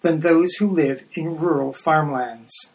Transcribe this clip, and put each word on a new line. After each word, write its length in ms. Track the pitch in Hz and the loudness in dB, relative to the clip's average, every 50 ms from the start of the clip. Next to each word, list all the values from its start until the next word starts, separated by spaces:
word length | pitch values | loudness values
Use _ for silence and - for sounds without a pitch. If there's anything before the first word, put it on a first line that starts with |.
| - | 0
than 180 | 170 165 156 | 0 0 2
those 340 | 156 170 165 165 175 180 - | 2 4 4 4 4 2 0
who 120 | - 208 | 0 0
live 380 | 202 190 165 147 135 135 - - _ - | 0 2 2 2 0 0 -4 -8 _ -10
in 240 | 170 156 165 170 156 | -8 -6 -6 -4 -2
rural 340 | 165 175 160 139 135 135 135 | -2 0 0 0 -2 -4 -6
farmlands. 800 | - - 165 156 156 151 151 139 127 123 120 117 117 113 113 - - - - _ | -4 0 2 2 2 2 0 -2 -4 -6 -6 -8 -16 -16 -10 -10 -10 -10 -10 _